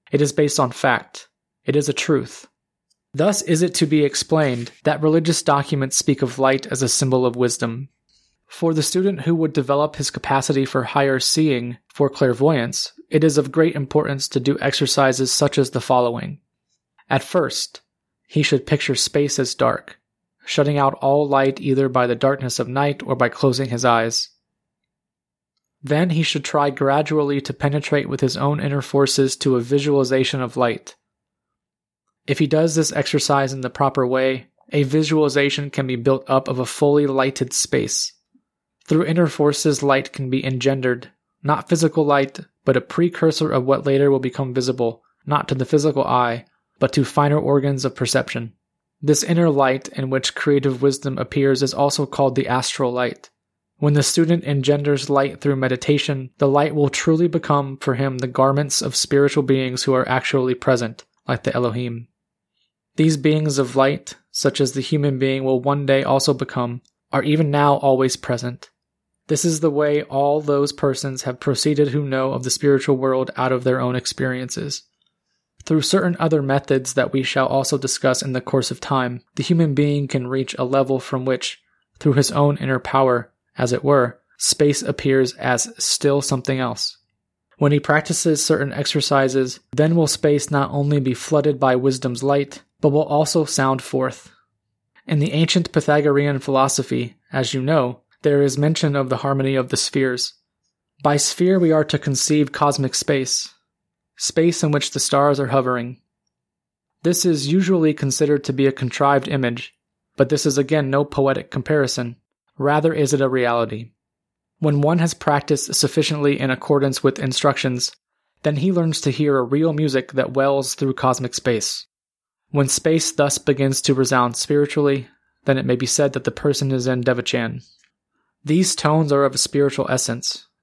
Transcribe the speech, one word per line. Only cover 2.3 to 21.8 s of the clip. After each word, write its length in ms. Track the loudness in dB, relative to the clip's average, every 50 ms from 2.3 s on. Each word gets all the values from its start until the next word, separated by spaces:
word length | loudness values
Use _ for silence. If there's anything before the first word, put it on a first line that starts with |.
| -12 -20 -20 -20 _ _ _ _ _ _ _ _ _ _ _ _ -4
Thus 280 | 0 0 0 0 0 0
is 200 | 0 0 2 0
it 120 | 0 0
to 100 | 0 0
be 180 | 2 2 2 2
explained 640 | 2 0 -2 -4 0 0 2 2 0 0 -4 -6 -10 -10 _ -2
that 180 | -2 0 0 2
religious 400 | 2 2 2 2 0 -2 0 0
documents 540 | 0 2 0 0 -2 -2 -2 -2 -2 -2
speak 260 | -2 0 0 0 0 0
of 160 | -4 -2 0
light 280 | 2 2 2 0 -2
as 160 | -4 -4 -2 -2
a 60 | 0
symbol 380 | 0 0 0 2 2 2 2
of 80 | 0 0
wisdom. 540 | 0 0 0 -2 -2 -4 -6 -6 -8 -12 -14 _ _ _ _ _ _ _ _ _ _ _
For 280 | -20 -8 -4 -2 -2 0
the 80 | 0 -2
student 400 | 0 0 0 0 0 -2 -2 -2
who 120 | 0 0
would 200 | 2 0 0 0
develop 420 | 0 0 0 2 2 0 0 -2
his 140 | -4 -6 -6
capacity 560 | -6 -6 -2 0 0 0 0 0 0 0 0
for 180 | 0 -2 -4 -4
higher 340 | -2 0 0 2 2 2 0
seeing, 600 | 0 0 0 2 2 2 2 0 -2 -6 -10 -12 _ _
for 220 | -2 0 0 0
clairvoyance, 840 | 2 2 2 2 2 4 2 2 2 2 0 -4 -4 -6 -8 -8 -10 -16 -6 0
it 160 | 2 2 4
is 140 | 4 4 2
of 120 | 0 0
great 240 | 2 2 2 2 0
importance 540 | -2 -4 -2 0 0 0 0 -4 -6 -6 -4
to 120 | -4 -2
do 180 | 0 0 0 0
exercises 720 | 0 -2 0 0 0 0 2 2 2 2 2 2 0 0 0
such 240 | 2 0 2 2
as 140 | 2 0 0
the 100 | 0 -4
following. 600 | 0 2 2 2 2 2 -2 -4 -8 -10 -12 -14 _ _ _ _ _ _ _ _ _ _ _ _ _ -4
At 160 | -4 -4 -2
first, 560 | -2 -2 -2 -2 -2 -4 -6 -8 -10 -12 -18 _ _ _ _ _ _ _ _ _ _
he 140 | -2 0 0
should 240 | 2 0 0 0
picture 280 | 0 -2 -2 0 -2 -2
space 440 | -2 -2 -2 0 0 0 0 0 -2
as 160 | -4 -2 -2
dark, 440 | 0 0 0 0 -2 -6 -14 -20 _ _ _ _ _ _ _ _ _ -14
shutting 320 | -4 0 0 2 2 2
out 180 | 2 2 0 0 0
all 260 | 0 2 2 2 2
light 360 | 2 2 2 2 2 0 -2 -2
either 260 | 0 2 2